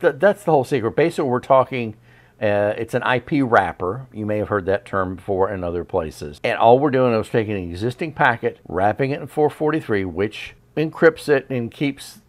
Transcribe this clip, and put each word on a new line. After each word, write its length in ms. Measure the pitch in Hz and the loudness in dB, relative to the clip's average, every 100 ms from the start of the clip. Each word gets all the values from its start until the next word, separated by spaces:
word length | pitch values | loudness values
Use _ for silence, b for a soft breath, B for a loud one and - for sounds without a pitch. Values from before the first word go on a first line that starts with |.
the, 100 | 170 | 0
that's 320 | 139 190 196 | 2 2 2
the 80 | - | 2
whole 140 | 151 | 2
secret. 320 | 123 139 107 117 | 2 -2 -2 0
Basically, 340 | 165 170 143 | 0 0 -2
we're 80 | 123 | -2
talking, 560 | - 135 123 131 113 104 b b b _ | 4 2 2 -4 -6 -10 b b b _
uh, 340 | 110 104 104 107 | 0 2 0 -2
it's 180 | 113 | -4
an 100 | 123 | -2
I 160 | 110 123 | 0 -2
P 200 | - 143 | 0 0
wrapper. 680 | 131 113 87 - 90 120 131 | 4 4 4 0 -4 -6 -8
You 140 | 107 104 | -8 -4
may 120 | 107 | -2
have 100 | 98 | -2
heard 180 | 104 90 | -2 0
that 180 | 95 | -2
term 300 | - 101 92 | -2 -4 -4
before 340 | 92 98 95 95 | -6 -4 0 0
in 140 | 98 | -2
other 220 | 87 87 | -4 -6
places. 560 | - 92 78 - 76 76 | -4 -4 -4 -8 -14 -8
And 160 | 120 104 | -4 2
all 220 | 113 127 | 6 6
we're 100 | 147 | 4
doing 240 | 131 127 | 2 2
is 140 | 113 101 | 0 0
taking 260 | 123 104 | -2 -2
an 160 | 101 87 | -4 -6
existing 440 | 87 113 - 165 | -6 -6 -6 -8
packet, 440 | 143 143 117 117 - - | 0 0 2 -4 -6 -6
wrapping 460 | 80 101 107 135 | 0 0 0 -2
it 80 | 143 | -4
in 80 | 147 | -6
four 200 | - 151 | 0 0
forty-three, 580 | - 151 156 - 104 95 | 0 -2 -2 -2 -2 -2
which 500 | 85 107 - - - _ - | -4 -4 -6 -16 -20 _ -6
encrypts 520 | 156 - 165 - - | -4 4 4 4 2
it 200 | 139 - | 0 0
and 220 | 131 117 | -6 -6
keeps 480 | - 143 135 - - | -4 -6 -6 -14 -20